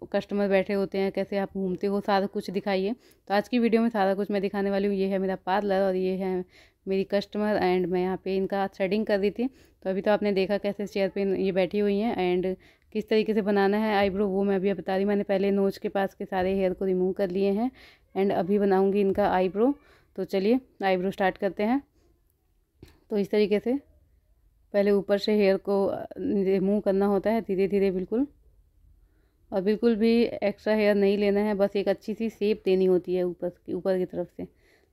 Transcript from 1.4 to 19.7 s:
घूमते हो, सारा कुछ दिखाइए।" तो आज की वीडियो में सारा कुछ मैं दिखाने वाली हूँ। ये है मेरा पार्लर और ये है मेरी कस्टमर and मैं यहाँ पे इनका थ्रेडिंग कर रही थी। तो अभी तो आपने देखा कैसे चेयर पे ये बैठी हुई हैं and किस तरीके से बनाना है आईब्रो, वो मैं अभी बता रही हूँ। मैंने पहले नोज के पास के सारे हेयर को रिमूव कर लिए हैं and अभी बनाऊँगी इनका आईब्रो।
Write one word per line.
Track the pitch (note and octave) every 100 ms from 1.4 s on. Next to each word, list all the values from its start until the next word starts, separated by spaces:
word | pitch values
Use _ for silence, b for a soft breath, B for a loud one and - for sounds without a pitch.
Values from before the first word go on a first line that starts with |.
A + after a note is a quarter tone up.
| F#3+
घूमते | G3 F#3+ F3+ G3+
हो, | G3+
सारा | G#3 G3 G3+
कुछ | G#3 G3+
दिखाइए।" | F#3+ G3+ F#3+ G3 B3+ b b -
तो |
आज | G3+ G3+
की | B3
वीडियो | A#3 A3+
में | A#3
सारा | G#3+ F#3+
कुछ | G3 G3+
मैं | G3+
दिखाने | G3 G3+ G3
वाली | G3 G3+
हूँ। | G3
ये | F#3+
है | G3
मेरा | F#3+ F#3
पार्लर | - G3 G3+ F#3+
और | G3
ये | F#3 F#3 F#3
है | F#3+ F#3 F#3 b b _ F#3+
मेरी | F#3+
कस्टमर | F#3+ G3+ G3+ G#3 G#3+ G3+
and | F3+ F#3 F3
मैं | F3+
यहाँ | F#3 F#3
पे | F#3 F#3+
इनका | F#3+ G3 G3
थ्रेडिंग | - F#3+ G#3+ G#3+
कर | G3+
रही | G3+
थी। | - B3 b b _
तो | F#3+
अभी | F#3+
तो | G#3
आपने | G#3 G#3
देखा | F#3+ F#3+ G3+
कैसे | G3+ G3+ G3
चेयर | G3+ F#3+
पे | G3+ G3 F#3
ये | F#3+
बैठी | F#3 F3+ G#3
हुई | G#3 G3+
हैं | A#3 F3+ F3+ F3+
and | F#3 F#3 b b _
किस | G#3+ G3+
तरीके | A3 G#3+
से | G#3+
बनाना | G3+ G3+ G3 G#3
है | A3 G3+
आईब्रो, | G3+ F#3+ G#3
वो | F#3+
मैं | G3+ G3
अभी | G3
बता | F#3 E3+
रही | F#3+
हूँ। | G3+
मैंने | G3+
पहले | G3+ F#3+ G3
नोज | G3+ G3 -
के | G3+
पास | G3 G3
के | -
सारे | G3+ F#3 F#3
हेयर | G3 F#3
को | F3+
रिमूव | F#3+ F#3 F#3
कर | F#3 F#3+
लिए | F#3+ G3
हैं | G3 B3+ B B B _ F#3+
and | G3
अभी | G3 F3+ G#3
बनाऊँगी | G3+ F#3+ G3 G3+
इनका | G3 F#3+ G3
आईब्रो। | F#3 F#3 G3 B3+